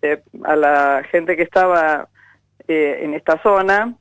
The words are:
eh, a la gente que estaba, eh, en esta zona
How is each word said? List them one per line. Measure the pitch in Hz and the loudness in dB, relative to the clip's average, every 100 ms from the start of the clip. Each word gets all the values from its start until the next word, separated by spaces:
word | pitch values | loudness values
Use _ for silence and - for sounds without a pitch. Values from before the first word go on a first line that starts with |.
eh, | 151 151 _ - | -2 -4 _ -12
a | - | -2
la | 156 147 143 143 139 139 | 2 2 2 2 0 0
gente | 175 165 170 | -2 -2 -4
que | |
estaba, | 170 196 185 175 156 147 - _ _ _ _ _ - | 0 2 2 2 0 -2 -6 _ _ _ _ _ -4
eh, | 160 147 139 | -2 0 -2
en | 160 | -6
esta | 147 - 160 | -6 -2 0
zona | 220 196 190 196 233 240 | 2 2 2 0 -2 -8